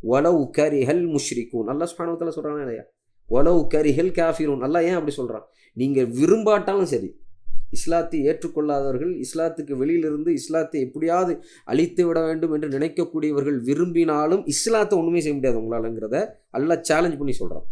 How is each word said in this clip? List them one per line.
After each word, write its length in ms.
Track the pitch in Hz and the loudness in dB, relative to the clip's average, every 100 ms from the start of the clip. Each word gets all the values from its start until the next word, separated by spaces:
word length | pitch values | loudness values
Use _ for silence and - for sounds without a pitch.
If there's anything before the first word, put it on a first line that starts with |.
"வலவ் 400 | 107 131 160 175 131 | 0 2 4 2 0
கரிஹல் 560 | - 151 147 127 170 170 | 0 0 2 0 0 0
முஷ்ரிகூன்", 600 | 147 - 120 113 117 107 | -2 -2 -6 -6 -6 -4
அல்லாஹ் 220 | 139 170 | -4 -4
சுப்ஹானஹு 240 | - 170 | -6 -8
வ 40 | 165 | -4
தஆலா 180 | 170 156 | -6 -6
சொல்றானா 240 | 151 147 | -6 -6
இல்லையா? 240 | 135 113 - _ _ _ - | -6 -10 -12 _ _ _ 0
"வலவ் 320 | 120 156 175 151 | 4 6 6 4
கரிஹல் 460 | 156 151 135 180 | 2 2 2 0
காஃபிரூன்", 500 | 180 165 160 151 139 | 0 0 0 -2 -2
அல்லாஹ் 200 | 127 170 | 0 2
ஏன் 120 | 170 | 2
அப்படி 200 | 180 151 143 | 0 -2 -4
சொல்றான்? 280 | 123 110 - _ _ - | -6 -8 -12 _ _ -4
நீங்க 240 | 135 135 | 0 2
விரும்பாட்டாலும் 800 | 123 120 160 226 214 208 - 196 | 2 2 4 4 4 2 2 0
சரி, 240 | 175 135 92 - - - - - - | 0 -2 -4 -12 -18 -10 4 4 6
இஸ்லாத்தை 480 | - - 170 - 160 139 | 2 2 0 0 0 0
ஏற்றுக்கொள்ளாதவர்கள், 840 | 160 165 156 151 143 139 131 165 165 | 0 -4 -4 -2 0 0 -2 -2 -4
இஸ்லாத்துக்கு 540 | 127 160 165 165 143 | -6 -2 -4 -4 -8
வெளியிலிருந்து 580 | 135 139 170 156 151 160 | -2 0 0 0 -2 -2
இஸ்லாத்தை 480 | 151 - 165 160 156 | -2 -2 -2 -2 -4
எப்படியாவது 520 | 127 151 160 175 180 165 - - | -4 -2 0 0 0 -4 -8 -20
அழித்து 380 | - 135 170 - 170 | -2 0 0 2 0
விட 120 | 165 | 2
வேண்டும் 280 | 160 160 160 | 0 -2 -2
என்று 160 | 151 151 | -2 -2
நினைக்கக்கூடியவர்கள் 920 | 135 160 160 170 160 151 143 139 139 | -2 -2 -2 -4 -2 0 0 0 -2
விரும்பினாலும் 840 | 120 143 180 170 160 151 151 190 - | -2 0 0 2 2 2 2 0 0
இஸ்லாத்தை 520 | 143 226 226 208 196 | -4 0 0 2 2
ஒண்ணுமே 220 | 165 175 | 2 0
செய்ய 140 | 151 | 0
முடியாது 260 | 143 131 117 | 0 0 0
உங்களாலங்கிறத 560 | 110 117 113 113 107 131 220 - _ | 0 -4 -4 -6 -4 -2 -4 -10 _
அல்லாஹ் 280 | 117 151 165 | -4 0 0
சேலஞ்ச் 380 | - 160 175 143 | 2 2 2 0
பண்ணி 160 | 101 - | -2 0
சொல்றான். 280 | 92 80 - | 0 -2 -4